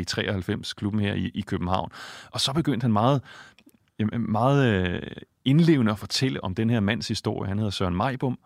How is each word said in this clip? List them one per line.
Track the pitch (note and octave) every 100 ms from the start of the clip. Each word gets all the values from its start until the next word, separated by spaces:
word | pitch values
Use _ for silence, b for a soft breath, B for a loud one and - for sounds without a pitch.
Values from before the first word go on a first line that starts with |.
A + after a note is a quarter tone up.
| F2
treoghalvfems-klubben | - G2 G2+ F2+ G#2 - - G#2 G#2
her | G2+
i, | G2+ F#2+
i | -
København. | - F#2+ F2+ F#2 E2+ B B B B
Og | -
så | -
begyndte | C#3 D3 A#2
han | B2
meget, | G#2 A#2 C#3 B B B B _ _ _ -
jamen, | A2 A#2+ A2+
meget, | G#2+ B2+ C#3 B2+ F#2+ F#2
øh, | F2 - - - _ C3
indlevende | C#3+ E3+ D3+ A2
at | G#2+
fortælle | G2+ - C3 C#3
om | -
den | F#2 A2+
her | A#2+
mands | G2+ A2+ A2
historie. | G#2+ A2+ A2 G2+
Han | G2+
hedder | G#2+
Søren | - F#2
Majbom, | F2+ B2 B2+ C3+ -